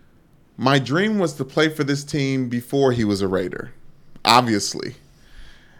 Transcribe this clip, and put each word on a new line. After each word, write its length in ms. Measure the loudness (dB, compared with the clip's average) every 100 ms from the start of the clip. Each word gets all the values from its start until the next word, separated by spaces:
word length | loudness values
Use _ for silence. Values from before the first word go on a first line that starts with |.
| _ _ _ _ _ -2
"My 220 | 2 2
dream 400 | 2 -2 0 0
was 140 | -2
to 120 | -4 -4
play 240 | 0 0
for 140 | 0
this 200 | -2 -4
team 460 | -4 -4 -2 -2 -2
before 420 | -4 -2 0 2
he 120 | 2
was 180 | 0 0
a 60 | 0
Raider. 440 | -2 -4 -8 -12 -16 -20 -20 -20 -2 4
Obviously. 680 | 6 6 0 -2 -6 -10 -12 -20 _ -20 -20 -20 -20 -20